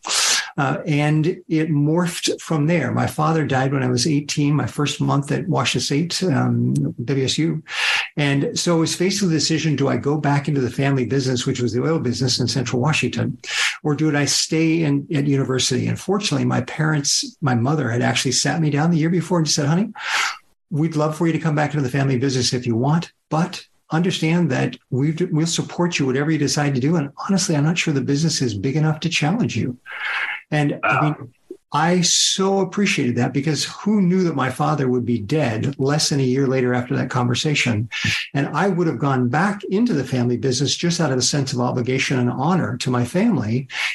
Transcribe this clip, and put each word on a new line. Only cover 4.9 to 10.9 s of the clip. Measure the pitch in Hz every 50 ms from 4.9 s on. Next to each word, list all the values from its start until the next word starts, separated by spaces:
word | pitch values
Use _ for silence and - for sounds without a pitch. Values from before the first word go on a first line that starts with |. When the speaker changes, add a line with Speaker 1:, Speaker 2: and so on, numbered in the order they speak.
| - -
Speaker 1:
month | 139 139 139 139 139 -
at | 139 - - -
Washington | 135 135 135 - - 123 -
State, | - 143 143 175 170 - - 185 180
um, | 131 123 123 123 120 120 120 127 135 147 139 - - - 117
W | 123 139 135 131
S | 120 - -
U. | 156 170 156 156 - - - - - - - - - - -
And | 160 147 139 139 139 143 - - -
so | - 175 170
I | 165
was | 160 160 -
faced | - 175 196 196 -
with | 208 170
the | 160
decision, | 147 - - 160 147 - 160 143
do | 143 139 131
I | 127 117
go | 101 139 151
back | 151 147 143 143 143 - 170
into | 143 139
the | 127 123
family | - 135 135 139